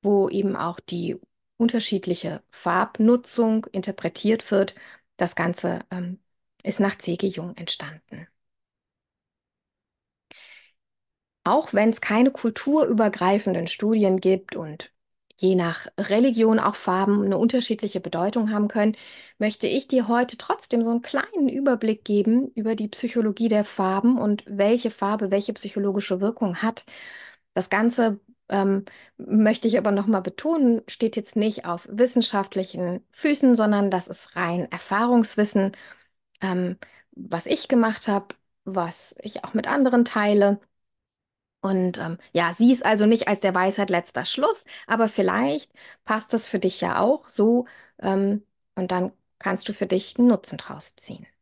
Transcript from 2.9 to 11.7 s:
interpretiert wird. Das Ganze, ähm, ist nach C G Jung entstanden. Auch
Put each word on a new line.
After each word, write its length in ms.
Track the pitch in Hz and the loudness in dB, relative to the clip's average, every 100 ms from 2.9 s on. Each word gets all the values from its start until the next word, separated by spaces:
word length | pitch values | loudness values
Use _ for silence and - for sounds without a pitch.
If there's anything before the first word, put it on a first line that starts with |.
| - 220 247 - - 226 220 - | 2 4 4 0 -2 0 0 -2
interpretiert 800 | 196 185 190 170 - 208 226 - | -8 -6 -6 -6 -2 0 0 0
wird. 240 | 202 196 - - - _ - | 0 0 -4 -20 -20 _ -4
Das 180 | 175 - | -4 -2
Ganze, 440 | 170 175 - 170 - | -4 -2 -4 -6 -8
ähm, 300 | 185 175 185 _ _ _ _ | -10 -10 -12 _ _ _ _
ist 160 | - - | -8 0
nach 180 | 196 - | 0 0
C 180 | - 170 | -6 -2
G 100 | 196 | -4
Jung 300 | 185 175 - | -4 -12 -10
entstanden. 720 | 170 - 151 156 _ - 165 _ _ _ _ _ _ _ _ _ _ _ _ _ _ _ _ _ _ _ _ - - - _ _ _ _ _ _ _ _ | -8 -8 -8 -14 _ -20 -20 _ _ _ _ _ _ _ _ _ _ _ _ _ _ _ _ _ _ _ _ -20 -20 -20 _ _ _ _ _ _ _ _
Auch 300 | - 247 - | 0 0 2